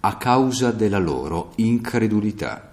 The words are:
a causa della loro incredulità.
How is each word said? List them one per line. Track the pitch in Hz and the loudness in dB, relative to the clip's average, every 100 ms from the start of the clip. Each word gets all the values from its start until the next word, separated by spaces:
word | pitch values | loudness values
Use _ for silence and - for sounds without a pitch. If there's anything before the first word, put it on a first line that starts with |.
a | 101 - | -2 -2
causa | 127 127 131 127 127 | 2 4 4 2 0
della | 110 107 98 | 2 2 2
loro | 87 65 67 82 - - | 0 -2 -4 -6 -6 -2
incredulità. | 110 117 117 120 110 107 107 101 62 - - | 2 2 0 -2 2 2 0 -4 -8 -8 -16